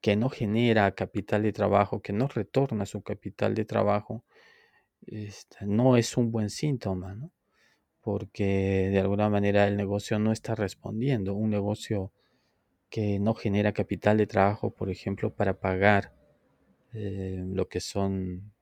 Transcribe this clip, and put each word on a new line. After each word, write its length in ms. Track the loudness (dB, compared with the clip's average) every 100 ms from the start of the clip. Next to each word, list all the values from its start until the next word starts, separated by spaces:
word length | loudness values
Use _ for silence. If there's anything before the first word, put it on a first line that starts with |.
que 140 | 2 2
no 140 | 0
genera 640 | -2 -2 2 4 4 2 0
capital 480 | -6 -6 -2 0
de 100 | 0
trabajo, 480 | 0 4 4 4 -2
que 120 | -4
no 140 | -2 -2
retorna 580 | -2 -2 0 0 -2 -6
su 160 | -8
capital 520 | -8 -8 -8 -4 -2 -2
de 100 | -2
trabajo, 600 | 0 2 0 -2 -14 _ _ _ _ _ _ _ _ -14
este, 580 | -12 -12 -14 -20 -12 -2
no 320 | 4 6 6
es 200 | 4 0
un 140 | 0
buen 180 | 0 -4
síntoma, 680 | -4 -4 -2 -4 -6 -6 -12
¿no? 160 | -14 _ _ _ _ _ _ _
Porque 880 | -6 -4 -6 -2 0 2 2 2 2
de 80 | 2
alguna 300 | 2 2 2
manera 380 | 2 4 4 4
el 100 | 2
negocio 420 | 0 -2 -2 0
no 120 | 0
está 240 | 0 -2 -2
respondiendo. 760 | -4 -4 -10 -4 -2 0 -2 -2
Un 140 | 0
negocio 640 | 0 0 -4 -4 -4 -4 _ _ _ _ _ _ _ _
que 300 | -4 -2 0
no 140 | 0 0
genera 380 | 0 2 2
capital 440 | 0 -4 0 2 4
de 100 | 4
trabajo, 440 | 4 2 2 -6 -6
por 140 | -8
ejemplo, 420 | -6 -6 -4 -4 -2
para 240 | -2 0
pagar, 540 | -2 2 4 4 0 _ _ _ _ _ _ _ _
eh, 500 | -10 -8 -6 -6 -6 -6
lo 200 | -4 -4
que 100 | -6
son 720 | -6 -4 -2 -2 -4 -8 -14 _